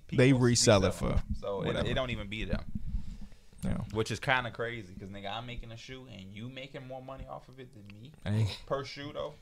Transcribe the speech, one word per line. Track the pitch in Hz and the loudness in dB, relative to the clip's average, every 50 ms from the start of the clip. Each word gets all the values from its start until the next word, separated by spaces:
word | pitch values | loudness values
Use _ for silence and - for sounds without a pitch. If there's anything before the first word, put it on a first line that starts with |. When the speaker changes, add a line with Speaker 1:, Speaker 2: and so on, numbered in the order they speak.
| - - | -8 2
Speaker 1:
They | - 127 127 131 | 6 8 10 10
Speaker 2:
people | 139 123 | 10 8
Speaker 1:
resell | 123 120 120 113 - 120 107 98 95 | 8 6 6 8 8 8 8 8 8
it | 92 | 6
Speaker 2:
resell | - - - 67 - | 4 2 0 2 2
Speaker 1:
for | - - - - - | 2 2 0 -2 -2
Speaker 2:
So | - - - - | -2 -2 -2 -2
it, | - - | -2 -2
Speaker 1:
whatever. | - - - - | -2 0 -2 0
Speaker 2:
it | 123 | 0
don't | - 131 123 | 0 -2 -2
even | 117 110 104 98 | -4 -4 -6 -6
be | 101 110 107 | -6 -6 -4
them. | 92 82 - - - - - - - - - - - - - - - - - - - - - - | -2 -2 -2 -2 -4 -4 -4 -2 -2 -2 -2 -2 -4 -6 -8 -10 -12 -14 -16 -20 -20 -12 -6 -4
Speaker 1:
Yeah. | - - - - - | -2 -2 -2 -4 -4
Speaker 2:
Which | - 107 110 - | -2 -2 -2 -2
is | 117 98 | -4 -4
kinda | - - 131 127 123 113 | 0 0 0 0 0 -2
crazy | - - 117 117 117 117 104 90 95 | -6 -6 -6 -6 -6 -8 -10 -12 -14
'cause, | 98 104 95 | -14 -12 -12
nigga, | 101 101 98 98 | -12 -10 -8 -8
I'm | 101 113 120 | -6 -8 -8
making | 123 120 117 - 113 | -8 -10 -10 -10 -12
a | 113 113 | -12 -14
shoe | - - 131 131 127 127 | -14 -14 -14 -14 -14 -16
and | 113 98 95 95 101 | -16 -16 -16 -14 -14
you | 107 113 123 | -12 -12 -12
making | 135 131 131 139 - 147 131 127 | -12 -12 -14 -12 -14 -14 -12 -12
more | 131 131 | -12 -12
money | 131 131 135 135 - 135 | -12 -12 -12 -12 -12 -12
off | 139 139 - - | -12 -14 -14 -16
of | 127 135 | -18 -18
it | 127 127 - | -18 -18 -18
than | 107 98 101 101 104 | -18 -18 -18 -18 -18
me | 110 139 - - - | -18 -18 -16 -8 -4
Speaker 1:
Hey. | - 104 107 110 98 - - - | 0 2 2 2 0 -2 -6 -6
Speaker 2:
per | - 147 139 139 | -4 -4 -4 -4
shoe, | - - - 143 147 147 | -6 -8 -10 -10 -8 -6
though. | - 143 147 147 - | -6 -6 -6 -8 -10